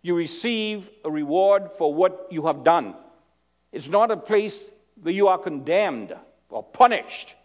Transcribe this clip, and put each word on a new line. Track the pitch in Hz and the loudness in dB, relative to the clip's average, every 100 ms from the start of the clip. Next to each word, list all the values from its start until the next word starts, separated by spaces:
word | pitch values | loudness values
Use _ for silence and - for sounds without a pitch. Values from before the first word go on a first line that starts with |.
You | 170 | -2
receive | 175 160 - 233 226 214 214 185 _ | -2 -2 -6 -4 -2 -2 -6 -10 _
a | 156 | -8
reward | 151 147 165 196 202 196 - | -6 -2 2 4 2 0 -2
for | 156 | -2
what | 147 185 180 - | 2 0 0 -10
you | 165 156 | -6 -2
have | 139 | 2
done. | 139 170 110 90 - _ _ _ _ _ _ | 4 4 0 -12 -20 _ _ _ _ _ _
It's | 190 135 | -16 -2
not | 196 226 | 2 2
a | 208 | 0
place | - 214 214 - - _ _ _ | 0 0 0 -8 -18 _ _ _
where | 165 | -6
you | 185 202 | 2 4
are | 185 | 4
condemned | 196 151 131 175 208 127 98 90 - _ _ | -2 -8 -2 0 0 -4 -10 -16 -20 _ _
or | 110 | -12
punished. | - - 247 208 - - - _ | -12 4 4 4 -6 -16 -20 _